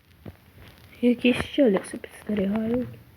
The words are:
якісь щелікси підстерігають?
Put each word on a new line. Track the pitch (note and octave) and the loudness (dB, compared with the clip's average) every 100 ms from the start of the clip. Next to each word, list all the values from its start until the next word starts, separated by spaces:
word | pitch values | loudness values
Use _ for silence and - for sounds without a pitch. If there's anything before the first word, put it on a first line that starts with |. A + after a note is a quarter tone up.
| _ _ - - _ - - - - - | _ _ -20 -20 _ -20 -20 -20 -20 0
якісь | A#3+ A#3+ B3 B3 | 0 2 2 0
щелікси | - - C4+ G3 - - | -2 2 4 4 -2 -10
підстерігають? | - - - G#3 G3 G#3+ A3 A#3+ A#3 - - | -16 -14 -6 -4 -2 -2 -2 -4 -4 -10 -20